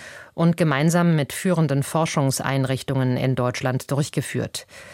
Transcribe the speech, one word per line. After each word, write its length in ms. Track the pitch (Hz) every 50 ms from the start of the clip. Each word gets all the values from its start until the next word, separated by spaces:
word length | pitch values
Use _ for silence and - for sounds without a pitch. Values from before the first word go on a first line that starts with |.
| - - - - - -
und 240 | _ - 170 170 165
gemeinsam 580 | - 170 151 139 135 151 165 160 175 175 170 160
mit 200 | 151 139 - -
führenden 480 | - - 190 175 160 160 139 139 139
Forschungseinrichtungen 1400 | 135 - - 160 165 - - 160 139 135 123 - - 131 135 135 131 135 131 123 - - 135 131 131 127 123 131
in 160 | - 131 127
Deutschland 560 | 127 123 123 120 - 135 127 127 131 - -
durchgeführt. 760 | 143 139 151 - - 151 127 - - 127 113 107 - - - _ - - - -